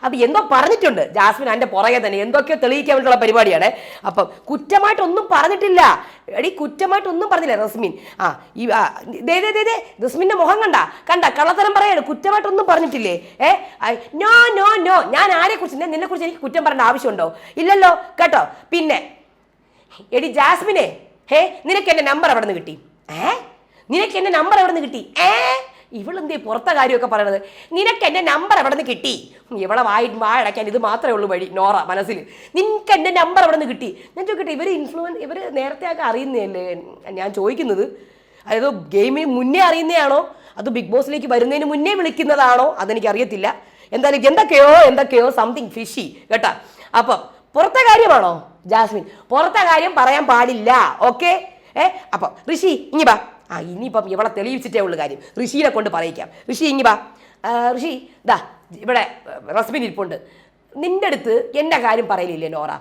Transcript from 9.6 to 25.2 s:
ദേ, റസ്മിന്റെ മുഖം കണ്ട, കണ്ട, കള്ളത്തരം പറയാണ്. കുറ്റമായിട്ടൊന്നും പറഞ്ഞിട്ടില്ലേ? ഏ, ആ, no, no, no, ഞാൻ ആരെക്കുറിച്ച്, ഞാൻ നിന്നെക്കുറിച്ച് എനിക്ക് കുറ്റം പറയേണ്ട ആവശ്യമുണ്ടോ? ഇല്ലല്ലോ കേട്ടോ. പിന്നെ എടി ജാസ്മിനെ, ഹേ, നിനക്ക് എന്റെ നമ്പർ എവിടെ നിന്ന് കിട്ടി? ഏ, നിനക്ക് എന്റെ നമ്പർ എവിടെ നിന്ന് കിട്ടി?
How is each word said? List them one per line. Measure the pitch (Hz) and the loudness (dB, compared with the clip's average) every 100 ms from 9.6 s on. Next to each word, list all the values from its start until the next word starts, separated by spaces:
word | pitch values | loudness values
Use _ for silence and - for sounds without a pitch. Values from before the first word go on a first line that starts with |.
| 440 | -2
ദേ, | 453 - - 240 | -2 -8 -8 -6
റസ്മിന്റെ | 302 381 403 | -2 0 2
മുഖം | 330 403 | 2 2
കണ്ട, | 440 277 156 - - | 2 0 0 -6 -2
കണ്ട, | 359 339 294 | 0 0 2
കള്ളത്തരം | 311 359 403 403 | 0 2 2 2
പറയാണ്. | 403 359 277 | 2 0 -2
കുറ്റമായിട്ടൊന്നും | 247 392 415 392 381 381 | -4 0 0 0 -2 2
പറഞ്ഞിട്ടില്ലേ? | 330 320 254 208 175 - _ 277 | 2 2 -4 -4 -6 -8 _ 2
ഏ, | 381 - - | 2 -2 -8
ആ, | 220 233 - 294 | -6 -6 -8 -4
no, | 415 466 480 403 | 4 6 6 4
no, | 403 415 349 | 2 2 2
no, | 370 - 269 | 2 2 2
ഞാൻ | 392 349 | 2 2
ആരെക്കുറിച്ച്, | 359 427 349 269 | 2 0 -6 -8
ഞാൻ | 339 320 | -6 -6
നിന്നെക്കുറിച്ച് | 359 349 339 | -6 -6 -6
എനിക്ക് | 339 269 | -8 -6
കുറ്റം | 302 302 | -2 -2
പറയേണ്ട | 269 233 | 2 2
ആവശ്യമുണ്ടോ? | 254 262 196 165 - - - | 2 -2 -4 -6 -6 -14 -4
ഇല്ലല്ലോ | 330 392 370 349 - - | 2 6 6 4 -4 0
കേട്ടോ. | 339 302 151 - - | 2 2 0 -8 -4
പിന്നെ | 339 311 214 - - _ _ _ _ _ _ _ - - 247 | -2 0 -2 -4 -20 _ _ _ _ _ _ _ -20 -6 -4
എടി | 277 247 | -2 0
ജാസ്മിനെ, | 285 359 370 381 202 - - _ _ | 2 2 0 -2 -2 -4 -20 _ _
ഹേ, | 294 370 - 294 | 2 2 -4 -2
നിനക്ക് | 392 381 | -2 0
എന്റെ | 320 277 | 0 2
നമ്പർ | 285 330 | 0 2
എവിടെ | 240 214 | 2 0
നിന്ന് | 175 | -6
കിട്ടി? | 160 156 _ _ - 151 | -10 -18 _ _ -18 -8
ഏ, | 269 494 - _ _ _ _ 302 | -6 -6 -10 _ _ _ _ -4
നിനക്ക് | 427 381 | -2 -4
എന്റെ | 381 339 | -2 0
നമ്പർ | 339 415 | 2 2
എവിടെ | 370 | 2
നിന്ന് | 339 285 | 0 -6
കിട്ടി? | 247 - 285 | -10 -10 0